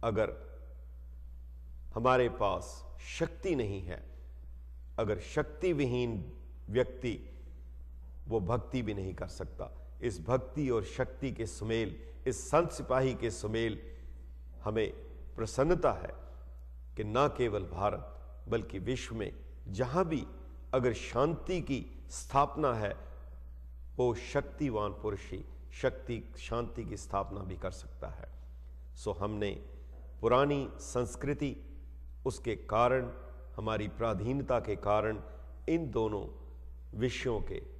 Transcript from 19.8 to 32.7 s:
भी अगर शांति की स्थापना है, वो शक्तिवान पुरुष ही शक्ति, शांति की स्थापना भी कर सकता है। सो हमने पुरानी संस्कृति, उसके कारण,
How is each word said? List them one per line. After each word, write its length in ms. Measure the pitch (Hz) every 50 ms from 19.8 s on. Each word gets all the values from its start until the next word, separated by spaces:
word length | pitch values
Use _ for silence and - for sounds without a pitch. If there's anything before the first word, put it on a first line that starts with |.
| 127 120 135 175 190
भी 220 | 165 160 131 101 - - - - - - - - - -
अगर 200 | 131 120 123 113
शांति 680 | - - - - 117 135 156 165 - - - 185 175
की 420 | - - 139 123 - - - - - -
स्थापना 640 | - - - - - 139 143 143 - 147 156 135 120
है, 220 | 113 107 101 - - - - - - - - - - - - - - - - - - - - -
वो 180 | - 123 123 117
शक्तिवान 760 | - - - - 143 139 - - - 151 139 113 107 104 104
पुरुष 400 | 95 - - 107 101 95 - -
ही 140 | - 92 - - - - - - -
शक्ति, 600 | - - 131 123 - - - 120 110 - - -
शांति 460 | - - - 113 117 120 113 - - 113
की 140 | 107 107
स्थापना 420 | 98 - - - 98 98 - 98 101
भी 180 | 98 92 92
कर 140 | 90 - 92
सकता 360 | 90 - - - - - -
है। 220 | - - - - - - - - - - - - - - - - - -
सो 160 | - - 107
हमने 400 | 98 85 98 104 107 104 104 101 - - - - - - - - - - - - - -
पुरानी 480 | - 113 120 131 139 143 147 139 135 - -
संस्कृति, 840 | - - - - 123 123 - - - 139 135 147 147 147 139 120 - - - - - - - - - - - - - -
उसके 300 | 135 - - - 117 107
कारण, 560 | - - -